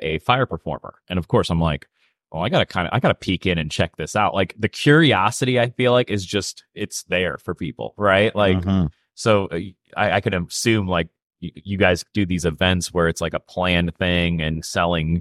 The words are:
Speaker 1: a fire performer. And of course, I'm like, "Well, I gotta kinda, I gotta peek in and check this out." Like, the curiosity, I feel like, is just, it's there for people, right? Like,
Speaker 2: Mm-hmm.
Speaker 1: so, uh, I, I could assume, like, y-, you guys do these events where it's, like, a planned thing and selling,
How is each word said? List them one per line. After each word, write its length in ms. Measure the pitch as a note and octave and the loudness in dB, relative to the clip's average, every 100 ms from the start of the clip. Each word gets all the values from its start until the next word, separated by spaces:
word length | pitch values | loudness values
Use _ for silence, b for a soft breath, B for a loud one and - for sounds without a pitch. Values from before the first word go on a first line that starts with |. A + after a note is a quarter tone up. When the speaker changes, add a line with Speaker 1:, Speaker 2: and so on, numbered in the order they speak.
Speaker 1:
a 160 | D#2+ D#2+ | -6 -4
fire 260 | - B2+ B2+ | -2 0 0
performer. 480 | E2 - C#2 - - _ | -4 -8 -10 -10 -20 _
And 100 | F2+ | -6
of 80 | E2+ | 0
course, 220 | B2 - | 0 2
I'm 100 | E2+ | 0
like, 280 | E2 C#2+ - _ _ _ _ | 0 -2 -8 _ _ _ _
"Well, 140 | D#2 | -8
I 40 | F#2+ | -2
gotta 160 | E3 G2 | 0 0
kinda, 280 | F#2 E2+ | -2 -2
I 60 | A#2 | 0
gotta 140 | D#3+ G2+ | 0 0
peek 300 | - F2+ F#2+ | -2 -2 0
in 120 | E2+ | -2
and 120 | D#2 | -2
check 260 | - E2+ - | -2 -4 -4
this 180 | D#2 | -6
out." 200 | G#2+ G2+ | 0 0
Like, 200 | F#2+ F#2+ - | 0 -2 -2
the 100 | G#2 | -6
curiosity, 920 | - C#3+ D3+ D#3+ G2+ G2+ - B2+ B2 | 0 4 6 6 4 2 0 0 0
I 120 | A#2+ | 0
feel 220 | - B2 | 0 2
like, 180 | B2 B2 | 2 2
is 140 | G#2 F#2 | -4 -4
just, 380 | G2+ F#2+ - _ | -4 -4 -10 _
it's 280 | - G2+ - | -12 -10 -10
there 340 | - F2+ F2+ C2+ | -4 -2 -2 -4
for 160 | - | -8
people, 400 | F2 D#2+ - A1 - | -8 -8 -8 -12 -2
right? 380 | G2+ F#2+ G#2+ G2+ | 2 4 4 2
Like, 220 | G2+ F#2+ | 2 2
Speaker 2:
Mm-hmm. 280 | F2+ F#2+ D#2+ - _ | 2 2 0 -4 _
Speaker 1:
so, 320 | - A#2 G#2 G2 | -4 2 2 2
uh, 120 | E2+ F#2+ F#2 _ - | -6 -8 -14 _ -4
I, 160 | G#2 | 0
I 80 | F#2 | 0
could 140 | G#2+ | 0
assume, 520 | F#2+ E2+ - A#2+ A2 F#2+ | -2 -4 -2 0 0 0
like, 220 | F2 E2 _ _ _ | -2 -4 _ _ _
y-, 80 | F2 D2+ | -16 -14
you 220 | F#2+ G2 | -8 0
guys 260 | F#2+ F2+ - | 2 2 -2
do 100 | - G2 | -2 0
these 180 | F2+ | 0
events 500 | E2+ D2+ F#2 F#2 - | -2 0 0 0 -2
where 140 | F2+ E2 | 0 0
it's, 120 | E2 | 0
like, 140 | E2 | -4
a 60 | D#2+ | -6
planned 560 | - - F2+ F2 F2 - | -8 -4 0 2 0 -2
thing 440 | F#2 F2 E2+ E2+ | 0 0 0 -2
and 220 | D#2 D#2 | -4 -6
selling, 540 | - - E2+ F2 D#2 E2+ | -4 -2 0 0 0 0